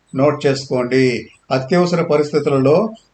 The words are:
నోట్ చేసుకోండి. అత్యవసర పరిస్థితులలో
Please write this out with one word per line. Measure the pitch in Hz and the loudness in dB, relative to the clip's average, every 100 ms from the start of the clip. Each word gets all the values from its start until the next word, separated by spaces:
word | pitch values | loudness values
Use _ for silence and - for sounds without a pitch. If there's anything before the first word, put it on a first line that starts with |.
| _ | _
నోట్ | 127 143 143 143 | 0 0 2 -2
చేసుకోండి. | 135 135 127 120 131 131 113 113 _ - | -2 -4 -4 0 2 2 0 -8 _ -6
అత్యవసర | 131 131 180 175 170 | -4 0 0 0 0
పరిస్థితులలో | 160 151 147 156 139 139 131 165 214 - _ | 0 0 0 -2 0 2 4 2 0 -6 _